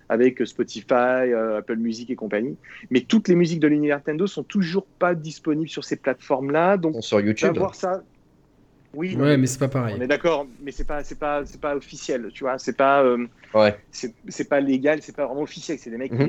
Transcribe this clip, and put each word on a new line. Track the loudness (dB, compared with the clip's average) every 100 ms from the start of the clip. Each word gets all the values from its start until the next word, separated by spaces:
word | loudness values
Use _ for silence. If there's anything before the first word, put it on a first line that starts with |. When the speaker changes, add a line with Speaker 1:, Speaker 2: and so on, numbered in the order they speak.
| -2
Speaker 1:
avec | 4 4 2 -6
Spotify, | -4 -6 -6 0
euh, | 2 2 2 0 0 0 -4
Apple | -4 -4
Music | -4 -6 -8
et | -8
compagnie. | -4 -4 -4 -8 -16 -18 0
Mais | 0
toutes | 2 2 4
les | 4
musiques | 4 2
de | 2
l'univers | 4 2 0
Nintendo | -2 -2 -2
sont | -4
toujours | -4 -2 0 -2 -4
pas | -2 0
disponibles | 0 -6 -6 -2 -2 -2
sur | -8
ces | -8 -4
plateformes-là. | -4 -4 -2 -2 0 2 4 2
Donc, | 0 -4
Speaker 2:
Sont |
sur | 0 2
YouTube. | 2 2 2
Speaker 1:
d'avoir | 2 -2 -4
ça, | -4 -4 -8 _ _ _ _ _ _ _ _
oui, | -8 -6 0
non, | 2
Speaker 3:
Ouais, |
Speaker 1:
mais | 4
Speaker 3:
mais | 2
c'est | 0
pas | -2
pareil. | -2 -4 -4
Speaker 1:
on |
est | -2
d'accord, | 0 2 0 -4 -12
mais | -14
c'est | -6 -4
pas, | -4
c'est | -8 -6
pas, | -4 -4 -6
c'est | -8
pas | -4 -4
officiel, | -8 -14 -6 -4 -6
tu | -6 -6
vois, | -4
c'est | -4 2
pas, | 4 6
euh, | 6 2 -2 _ -2
Speaker 2:
Ouais. | 4 4 2 _
Speaker 1:
c'est, | -12 -12 -12 -16
c'est | -8 0
pas | 0
légal, | 2 2 2 0
c'est | -4 -6
pas | -6
vraiment | -4
officiel, | -8 -10 -10 -10
c'est | -10
des | -8
mecs | -6
Speaker 2:
Mhm. |
Speaker 1:
qui | -2